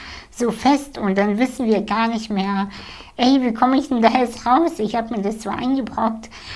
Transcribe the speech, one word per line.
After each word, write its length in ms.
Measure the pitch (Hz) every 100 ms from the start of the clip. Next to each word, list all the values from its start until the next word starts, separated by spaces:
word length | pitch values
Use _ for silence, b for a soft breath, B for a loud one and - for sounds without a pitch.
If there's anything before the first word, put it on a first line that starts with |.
| B B B
so 220 | - 240
fest 460 | 226 254 285 285 -
und 180 | 208 196
dann 220 | 208 208
wissen 260 | 254 - 233
wir 160 | 208
gar 260 | 202 208 226
nicht 220 | 226 -
mehr, 400 | 202 196 196 196 B B B B -
„Ey, 260 | 254 269
wie 120 | 247
komme 240 | 220 254 269
ich 120 | 269
denn 120 | 240
da 80 | 226
jetzt 360 | 254 240 - 240
raus? 280 | 262 339 -
Ich 180 | 214 233
habe 200 | 220 233
mir 80 |
das 160 | 196 220
zwar 180 | 202 214
eingebrockt, 720 | 247 269 220 - 220 220 - B B